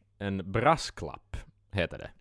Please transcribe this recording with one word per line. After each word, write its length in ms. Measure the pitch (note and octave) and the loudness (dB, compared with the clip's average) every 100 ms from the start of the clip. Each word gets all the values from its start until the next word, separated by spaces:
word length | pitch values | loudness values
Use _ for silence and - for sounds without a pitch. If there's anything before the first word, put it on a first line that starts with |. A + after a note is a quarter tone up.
| _ - | _ -8
En 300 | G2+ G2 F#2 | -4 -2 -2
brasklapp, 840 | A2+ C3 D#3+ - - D2+ C2 _ - - - _ | 4 6 4 0 -8 -8 -10 _ -10 -10 -18 _
heter 260 | G2+ D#2+ D2 | 0 0 -2
det, 140 | - - | -12 -12